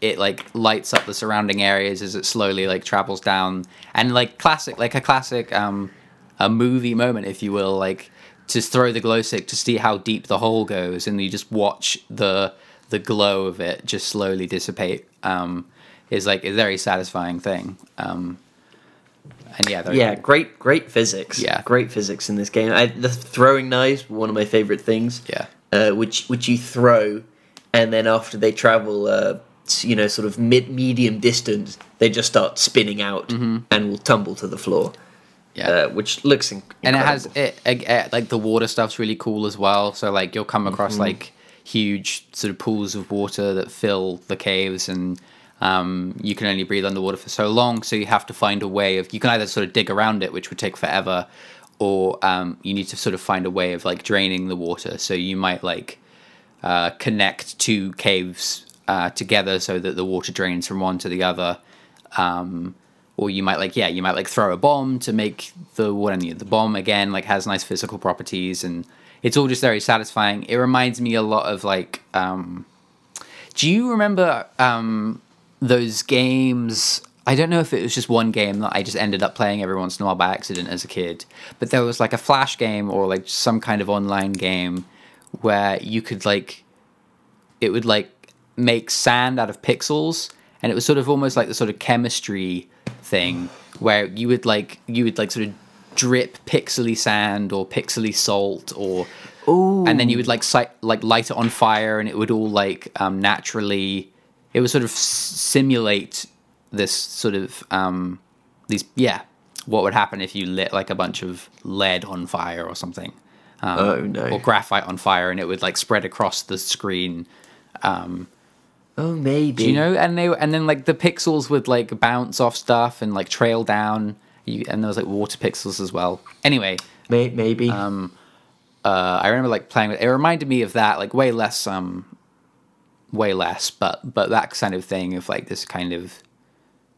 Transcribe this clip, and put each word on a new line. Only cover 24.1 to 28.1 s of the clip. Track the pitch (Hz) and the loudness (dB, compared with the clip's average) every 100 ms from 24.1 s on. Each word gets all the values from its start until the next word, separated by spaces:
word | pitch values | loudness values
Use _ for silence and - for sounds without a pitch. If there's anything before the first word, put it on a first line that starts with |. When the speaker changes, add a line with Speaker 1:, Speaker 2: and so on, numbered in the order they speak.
Speaker 2:
one | 107 110 | -4 0
of | |
my | 107 | 0
favorite | 107 110 104 101 | 2 2 2 0
things. | - 113 120 120 - | 0 0 0 -4 -6
Speaker 1:
Yeah. | - - _ _ | -8 -8 _ _
Speaker 2:
Uh, | 104 107 | 2 4
which, | 101 107 - - | 2 0 -2 -4
which | 123 120 | -2 0
you | 120 | 0
throw, | 123 123 120 117 107 104 - _ _ - _ | -2 4 6 6 4 -2 -10 _ _ -20 _
and | 117 113 | 4 4
then | 110 | 4
after | 113 | 4